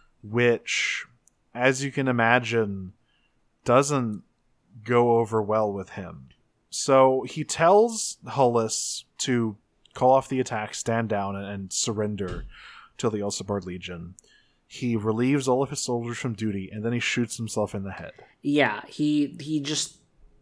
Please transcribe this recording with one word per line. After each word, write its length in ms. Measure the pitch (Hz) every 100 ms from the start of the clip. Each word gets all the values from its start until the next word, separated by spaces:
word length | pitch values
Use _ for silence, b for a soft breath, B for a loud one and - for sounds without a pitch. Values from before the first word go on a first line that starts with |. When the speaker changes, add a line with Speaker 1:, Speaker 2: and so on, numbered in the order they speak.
| b _
Speaker 1:
which, 800 | 107 113 120 113 - - - - - _ _ _ _
as 300 | 120 127 131
you 80 | 139
can 160 | 139 135
imagine, 840 | 120 113 123 117 117 104 98 92 - _ _ _ _ _ _
doesn't 600 | - 123 139 143 120 101 - _ _ _ _ 120
go 360 | 107 120 120 117
over 240 | 110 110
well 280 | 104 110 107
with 180 | 98 92
him. 400 | - 90 82 65 _ _ _ _
So 520 | - - 135 131 131 127
he 140 | 160
tells 720 | 147 - 165 208 233 226 - - -
Hullis 800 | - 127 117 113 - - - - -
to 380 | - 120 113 101 _ _ _
call 180 | - 127
off 160 | 135 131
the 120 | 131
attack, 340 | 127 110 107
stand 340 | - - 113 113
down, 280 | 104 98 98
and, 100 | 101
and 260 | 101 95
surrender 760 | - - 107 107 101 92 87 - B B B B -
to 120 | 117
the 120 | 107
Elsabard 440 | 101 - 95 101 90
Legion. 500 | 90 87 87 85 90 b b b b _
He 280 | - 123 113
relieves 520 | 107 110 127 143 131
all 140 | 127
of 80 | 135
his 100 | 143
soldiers 380 | - 120 117 117
from 160 | 127
duty, 360 | 101 110 98 92
and 100 | 107
then 80 | 113
he 80 | 120
shoots 380 | - - 117 -
himself 380 | 113 - 104 104
in 80 |
the 80 | 98
head. 200 | 92 - - b _
Speaker 2:
Yeah, 400 | 143 147 127 104 -
he, 500 | - 151 151 143 -
he 220 | 135 156
just, 360 | 139 151 - - _ _ - _